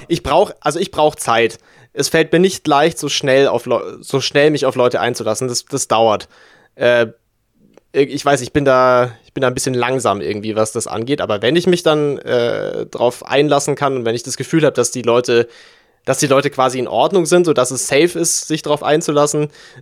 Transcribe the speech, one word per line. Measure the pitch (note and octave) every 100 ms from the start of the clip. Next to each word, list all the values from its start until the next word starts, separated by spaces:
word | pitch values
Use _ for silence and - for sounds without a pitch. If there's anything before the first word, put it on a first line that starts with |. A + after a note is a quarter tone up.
| -
ich | E3+
brauch, | C3 D#3 F#3+ -
also | D#3 E3
ich | G3
brauch | D#3 D3+ -
Zeit. | - A#2 A2+ - _ _ _
Es | - -
fällt | D#3+ D#3
mir | E3
nicht | F#3 - D3+
leicht, | C#3+ D#3+ D#3+
so | C#3+
schnell | - C#3 C3+ C#3
auf | A#2+ B2
Leu-, | A#2 F#2 -
so | - C3+
schnell | - C#3+ D3+
mich | D3 C3
auf | B2+
Leute | B2 F#2+
einzulassen. | A#2 A#2 A2 G#2+ B2+
Das, | A#2+ -
das | C3+ -
dauert. | A2+ A2+ G2+ - _ _ _ _ -
Äh, | A#2+ A#2+ A2+ - _ _ _ _ _ _ _
ich | C3+ C#3 C#3
weiß, | C#3+ C#3
ich | B2
bin | D3+ C3+
da, | B2+ B2+ B2 B2 A2 _
ich |
bin | -
da | B2+
ein | B2
bisschen | C3
langsam | B2 A#2+ C3 A2+ E2
irgendwie, | D2 G#2 G#2+ G#2+
was | A2
das | A#2 -
angeht. | - A#2+ C#3+
Aber | F#2 G#2
wenn | A2+ E3+
ich | F#3
mich | F3
dann, | E3 D3+ D3 C3+
äh, | - B2 A#2+ G#2+ G2 - A#2
drauf | - A#2+ - -
einlassen | C3+ D3+ C#3+ D3+ C3+
kann | C#3 C3
und | A2+
wenn |
ich | A#2
das | C3+ -
Gefühl | B2+ D#3+
hab, | D3 B2+
dass | A2+
die | B2+
Leute, | A#2 A#2+ - A#2 A#2 - - _ _ _ -
dass | C3
die | C#3+
Leute | C3+ C#3
quasi | C3+ B2+ C3
in | B2
Ordnung | A2 D#3 F#3+ E3
sind, | F3 E3
so |
dass | C3 B2+
es | B2+ -
safe | C#3 F3 E3
ist, | E3+ - -
sich | D#3
drauf | D3 D3
einzulassen, | B2+ D#3 F3 D3 D3 D3+ D3 - - -